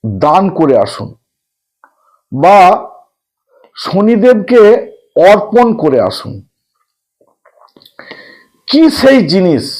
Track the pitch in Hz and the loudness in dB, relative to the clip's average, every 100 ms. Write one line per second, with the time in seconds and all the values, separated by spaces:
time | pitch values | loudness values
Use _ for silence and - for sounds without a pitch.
0 | 110 98 147 170 196 175 151 120 104 - | -8 -4 0 0 -2 -2 0 0 -2 -8
1 | - - _ _ _ _ _ _ _ _ | -16 -18 _ _ _ _ _ _ _ _
2 | _ _ _ 131 165 202 180 208 - - | _ _ _ -2 2 4 4 2 -6 -20
3 | _ _ _ _ _ _ _ - - 185 | _ _ _ _ _ _ _ -16 -8 -2
4 | 214 233 247 226 190 240 208 240 - - | 0 2 2 0 0 2 4 2 -2 -20
5 | _ - 180 208 - 233 240 202 156 127 | _ 0 2 2 0 0 0 0 -2 -2
6 | 92 - - 101 _ _ _ _ _ _ | -2 -6 -14 -18 _ _ _ _ _ _
7 | _ _ _ _ _ _ _ _ _ - | _ _ _ _ _ _ _ _ _ -20
8 | - - - _ _ _ - 277 320 - | -20 -20 -20 _ _ _ -4 2 2 0
9 | 262 269 160 185 180 139 - - | 0 0 0 -2 0 -2 -6 -16